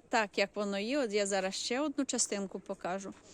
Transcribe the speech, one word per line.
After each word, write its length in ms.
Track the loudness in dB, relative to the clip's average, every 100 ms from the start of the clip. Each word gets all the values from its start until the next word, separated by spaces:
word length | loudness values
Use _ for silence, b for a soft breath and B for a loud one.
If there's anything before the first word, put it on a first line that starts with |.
| 2
так, 300 | 2 2 2
як 120 | 0
воно 240 | 0 -2 -2
є. 200 | 0 0
От 140 | 2
я 140 | 2 2
зараз 280 | 2 0
ще 260 | -2 -2 0
одну 240 | 0 0
частинку 560 | -2 0 0 0 -4 -8
покажу. 540 | -8 -6 -4 -4 -6 -14 B